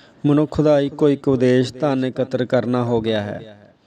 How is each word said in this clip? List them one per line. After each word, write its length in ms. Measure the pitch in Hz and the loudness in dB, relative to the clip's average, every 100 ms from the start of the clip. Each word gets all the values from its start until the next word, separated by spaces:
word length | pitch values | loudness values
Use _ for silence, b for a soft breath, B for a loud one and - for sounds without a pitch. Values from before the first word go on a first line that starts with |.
| B B 147 | B B 0
ਮਨੁੱਖ 340 | 143 151 - | 2 0 0
ਦਾ 200 | 151 143 | 2 2
ਇੱਕੋ 280 | 143 147 147 | 0 0 2
ਇੱਕ 200 | 139 139 | 2 0
ਉਦੇਸ਼ 460 | 131 127 127 120 | 2 4 2 0
ਧਨ 300 | 127 147 131 | -2 -2 -2
ਇਕੱਤਰ 400 | 127 131 127 127 | -2 -4 -4 -4
ਕਰਨਾ 380 | 127 123 113 123 | 0 0 0 -2
ਹੋ 160 | 120 117 | -2 -2
ਗਿਆ 200 | 110 107 | -2 -4
ਹੈ। 360 | 101 104 110 104 104 _ | -4 -12 -16 -20 -20 _